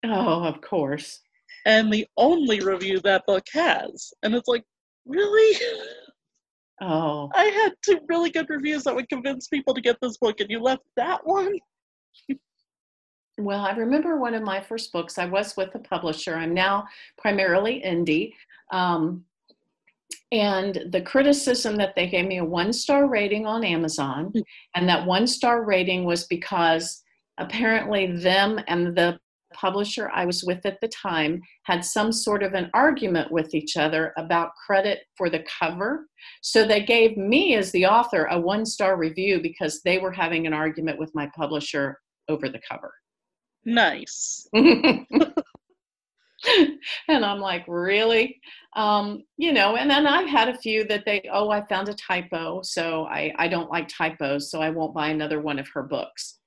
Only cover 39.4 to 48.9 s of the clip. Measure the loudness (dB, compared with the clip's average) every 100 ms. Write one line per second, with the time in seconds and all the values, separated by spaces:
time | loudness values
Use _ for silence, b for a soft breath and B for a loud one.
39.4 | -2 -4 -6 -4 0 0 -2 -2 -2 0
40.4 | -2 -2 -2 -2 -4 -4 -6 -6 -8 -6
41.4 | -4 -4 -4 -4 -4 -6 _ _ -6 -6
42.4 | -4 -8 -12 -14 -14 -20 _ _ _ _
43.4 | _ _ -2 2 2 0 -12 -10 -10 -10
44.4 | 0 6 8 8 4 2 0 0 2 -2
45.4 | -6 -14 _ _ _ _ _ _ _ _
46.4 | 2 6 4 2 B B 0 2 2 -2
47.4 | -4 -6 -4 -4 0 2 4 4 2 -4
48.4 | B B B -2 2